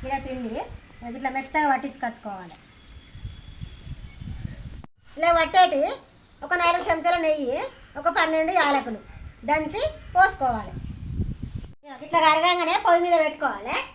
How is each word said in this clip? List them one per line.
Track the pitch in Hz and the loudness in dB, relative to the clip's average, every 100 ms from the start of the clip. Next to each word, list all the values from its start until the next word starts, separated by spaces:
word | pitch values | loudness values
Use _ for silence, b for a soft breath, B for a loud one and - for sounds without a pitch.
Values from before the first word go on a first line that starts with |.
| 262 | -4
ఇలా | 269 269 | -4 -4
పిండి | 254 233 240 453 - - - 240 254 | -8 -6 -6 -8 -12 -18 -16 -12 -6
ఇట్లా | 262 | -4
మెత్తగా | 262 269 311 302 | -4 -2 0 2
పట్టించుకొచ్చుకోవాలి. | 262 277 - 240 226 214 190 175 - - - - - - - - - - - - - - - - - - - - - - - - _ - - | 2 -2 -6 -8 -8 -10 -10 -12 -18 -20 -20 -20 -20 -20 -16 -14 -14 -18 -14 -14 -14 -14 -14 -14 -14 -12 -10 -10 -12 -14 -16 -18 _ -20 -2
ఇలా | 330 339 | 4 4
పట్టేటి | 320 370 359 294 320 539 - - _ - | 6 6 6 6 0 -4 -14 -20 _ -16
ఒక | 285 | -4
నాలుగు | 349 339 349 359 | 2 2 2 0
చెంచాల | 320 349 349 | 0 2 2
నెయ్యి, | 320 302 262 285 523 - - - | 2 0 0 -2 -4 -10 -16 -2
ఒక | 320 339 | 0 2
పన్నెండు | 320 320 320 | 2 2 2
యాలకులు | 370 294 277 254 214 - - - - | 2 4 2 0 -8 -10 -16 -16 -10
దంచి | 233 302 302 381 622 - - 359 | -2 0 0 -2 -4 -4 -2 4
పోసుకోవాలి. | 392 - 254 226 202 - - - - - - - - - - - 294 262 302 | 4 4 -2 -2 -6 -10 -10 -12 -8 -6 -4 -6 -8 -10 -12 -16 -18 -16 0
ఇట్లా | 330 | 4
కరగంగానే | 311 311 349 359 330 392 403 | 6 6 4 4 2 2 4
పొయ్యి | 339 | 4
మీద | 349 339 | 6 4
పెట్టుకోవాలి. | 302 294 277 202 220 370 - | 4 0 -4 -4 -4 -6 -6